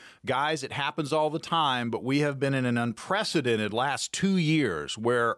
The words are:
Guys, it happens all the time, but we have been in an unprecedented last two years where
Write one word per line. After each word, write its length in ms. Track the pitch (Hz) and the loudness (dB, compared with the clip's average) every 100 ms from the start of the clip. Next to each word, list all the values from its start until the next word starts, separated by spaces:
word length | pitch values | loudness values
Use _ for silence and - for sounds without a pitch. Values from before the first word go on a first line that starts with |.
| - - | -20 -10
Guys, 400 | - 131 151 156 | -4 0 0 -2
it 80 | 131 | -6
happens 400 | 135 143 165 139 | -6 -4 -4 -2
all 160 | 156 151 | 0 0
the 100 | 156 | -2
time, 520 | - 165 147 123 117 | -2 2 2 2 -2
but 120 | 113 | -2
we 180 | 120 143 | 0 2
have 200 | 147 135 | 2 0
been 140 | 139 | 0
in 100 | 135 | 2
an 140 | 127 120 | 2 0
unprecedented 960 | 120 107 - 196 214 165 123 110 107 | -2 -4 -2 0 0 0 2 2 0
last 400 | 110 139 135 - | 0 0 -2 -6
two 240 | - 196 185 | -2 0 2
years 580 | 151 156 120 78 73 113 | 2 2 2 -2 -6 -4
where 400 | 117 120 117 | 0 2 2